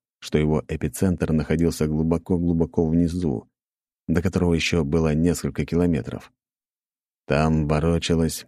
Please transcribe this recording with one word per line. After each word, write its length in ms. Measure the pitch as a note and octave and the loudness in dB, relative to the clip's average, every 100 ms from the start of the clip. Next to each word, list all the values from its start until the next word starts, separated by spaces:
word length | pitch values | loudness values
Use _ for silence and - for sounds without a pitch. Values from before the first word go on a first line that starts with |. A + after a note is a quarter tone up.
| _ _ | _ _
что 180 | - D#2 | -4 0
его 260 | D2+ D#2 - | 2 0 -2
эпицентр 680 | D#2+ D2+ - F#2+ E2+ E2 | -6 -6 -2 -2 0 0
находился 540 | D#2 D2+ D#2+ E2+ D#2+ D#2 | 0 0 0 0 0 -2
глубоко-глубоко 1000 | D2+ D#2+ E2 - F2+ F2 E2 D#2+ - E2 | 0 0 -2 -2 -2 0 0 0 0 0
внизу, 600 | E2 E2+ F2+ E2+ A1+ - _ _ _ _ _ - | 2 0 -2 -4 -4 -8 _ _ _ _ _ -2
до 140 | E2+ | 0
которого 320 | E2+ F2 F2 | 0 2 2
еще 300 | E2 - E2+ | 2 0 0
было 300 | C#2+ E2 D#2+ | 0 2 2
несколько 500 | D2+ E2+ D#2 C#2+ C#2 | 2 2 0 -4 -6
километров. 680 | D2 E2 F2 D#2 A#1+ - - _ _ _ _ _ _ _ _ _ - | -2 0 2 0 -4 -12 -14 _ _ _ _ _ _ _ _ _ -2
Там 420 | C#2+ D#2 D#2 D2+ | 0 2 2 0
ворочалось 760 | D#2 E2 E2+ - E2 E2 - | 0 2 0 0 0 0 -4